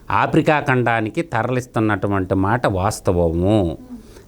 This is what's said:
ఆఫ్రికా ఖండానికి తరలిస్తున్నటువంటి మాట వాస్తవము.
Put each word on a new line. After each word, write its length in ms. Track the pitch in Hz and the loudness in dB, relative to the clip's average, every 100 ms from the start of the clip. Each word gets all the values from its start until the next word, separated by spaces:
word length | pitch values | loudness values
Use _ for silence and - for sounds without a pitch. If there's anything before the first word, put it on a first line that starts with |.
| - | -4
ఆఫ్రికా 500 | 98 135 156 165 147 | 0 2 2 2 0
ఖండానికి 600 | 131 127 120 113 107 127 | 2 0 2 0 -2 -4
తరలిస్తున్నటువంటి 1120 | 123 113 117 127 127 117 110 101 104 98 92 | -4 -4 -2 -4 -4 -2 0 0 0 -2 0
మాట 320 | 95 98 123 127 | 0 2 0 0
వాస్తవము. 1120 | 95 101 - - 87 85 82 95 110 85 - - - - - | 0 -2 -2 0 2 2 2 2 2 0 -4 -12 -18 -18 -20